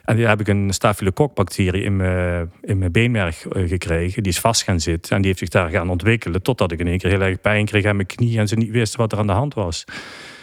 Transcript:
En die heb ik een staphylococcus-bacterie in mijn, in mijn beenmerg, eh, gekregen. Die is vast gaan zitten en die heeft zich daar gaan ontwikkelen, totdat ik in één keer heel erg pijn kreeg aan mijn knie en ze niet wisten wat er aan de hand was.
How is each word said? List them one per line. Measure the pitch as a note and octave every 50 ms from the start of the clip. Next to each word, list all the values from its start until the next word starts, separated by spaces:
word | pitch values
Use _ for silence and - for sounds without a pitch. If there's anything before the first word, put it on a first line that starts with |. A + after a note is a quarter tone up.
| -
En | - A2+
die | A2+ A#2
heb | A2 G#2 G#2
ik | G#2
een | G#2 G2+ G2+ G2 G2 F#2
staphylococcus-bacterie | - - A2 G#2 - G#2 F#2+ F2+ - D3+ C#3 - - G2 - - - G2 F2+ F2 G2 -
in | A2 G2
mijn, | F#2+ F#2 F#2 F#2 F2+ F2+ F2 F2 F2 E2+ E2+ - _
in | - - G#2
mijn | F#2 F#2 F2+
beenmerg, | E2+ A2+ A#2 A#2+ B2 G#2+ F#2+ E2+ D#2 - -
eh, | - - G2 F#2
gekregen. | E2 F#2+ F2+ - E2+ E2 E2 F2 F#2 F#2+ - G2+
Die | F#2+
is | E2+ -
vast | - A2+ A#2 - -
gaan | - F#2+ E2
zitten | - F2+ E2 E2 - -
en | -
die | G2+ F#2+
heeft | F#2+ F#2 -
zich | F#2+ E2+
daar | - G2+ F2+ E2
gaan | E2 G2 E2+ F#2
ontwikkelen, | F2+ E2+ F2+ A2 A#2 A2+ - - E2 F#2+
totdat | - - A#2+ - G#2 F2
ik | E2 E2
in | F2
één | F2 F2
keer | F#2 - F2+
heel | G2 F#2+
erg | F#2+ F#2+ F#2 F#2+
pijn | - G2+ G#2+ G#2 G#2+
kreeg | G#2 - G#2 G2+
aan | G#2+ G2+
mijn | G2+ F#2+
knie | - - - B2 A#2 A2+ A2+
en | G#2+
ze | G2+ A2+
niet | A2 A2+ G#2
wisten | G#2+ B2 A2+ G#2 - -
wat | A#2 G#2
er | -
aan | G2+ A2
de | G#2 F#2+
hand | G#2+ C#3 D3 -
was. | A#2 G2+ E2+ D#2 - - - - - - - - - - - - -